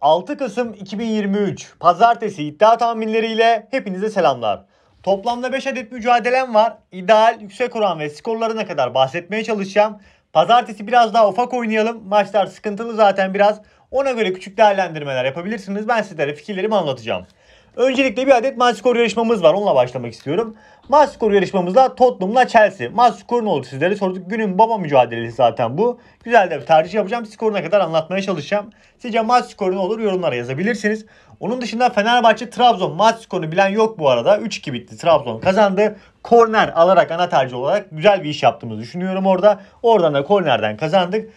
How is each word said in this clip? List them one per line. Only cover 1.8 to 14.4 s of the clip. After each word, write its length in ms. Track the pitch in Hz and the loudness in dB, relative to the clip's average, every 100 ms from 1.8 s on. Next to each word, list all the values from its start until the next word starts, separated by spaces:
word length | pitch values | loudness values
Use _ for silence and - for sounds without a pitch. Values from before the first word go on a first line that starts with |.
| 165 175 233 233 220 196 | 0 4 4 2 -4 -8
iddia 340 | 151 147 214 233 | -8 2 4 4
tahminleriyle 920 | 233 226 220 220 226 226 226 226 214 | 0 -4 -4 -2 -2 2 2 2 -2
hepinize 380 | 269 202 185 214 | -8 -8 -6 -6
selamlar. 520 | 202 156 123 110 95 _ _ _ _ | 0 0 0 -4 -6 _ _ _ _
Toplamda 500 | - 196 214 240 254 | -4 -4 -4 -6 -6
beş 140 | 262 269 | -6 -6
adet 240 | 254 220 | -8 -10
mücadelem 600 | 254 226 240 240 254 262 | -6 0 0 2 -2 2
var. 200 | 220 226 - _ | 2 2 -2 _
İdeal, 500 | 185 185 214 226 226 | -6 2 4 4 2
yüksek 340 | 202 - 240 233 | -6 -6 -6 -2
oran 240 | 208 160 | -2 -2
ve 100 | 151 | -6
skorlarına 580 | 147 233 220 226 220 196 | -8 -8 -4 -4 -4 -6
kadar 260 | 156 123 | -4 -2
bahsetmeye 500 | 127 131 170 170 214 | 0 0 -2 -8 -6
çalışacağım. 540 | 220 214 196 208 214 208 _ _ _ | -4 -6 -2 0 0 -2 _ _ _
Pazartesi 540 | 156 180 240 233 214 202 | 0 4 4 2 -8 0
biraz 260 | 240 226 | 2 2
daha 140 | 220 214 | 4 2
ufak 260 | 190 247 | 2 -2
oynayalım. 540 | 247 226 220 220 233 190 | -4 -2 -2 -2 -6 -2
Maçlar 380 | 208 196 202 190 | -2 0 -2 -2
sıkıntılı 500 | - 214 202 233 220 | -6 -10 -10 -6 2
zaten 380 | 208 196 190 | 2 2 -2
biraz. 280 | 196 202 214 _ _ _ | 0 0 0 _ _ _
Ona 200 | 254 277 | -4 -2
göre 220 | 240 196 | -2 -4
küçük 240 | 185 | -6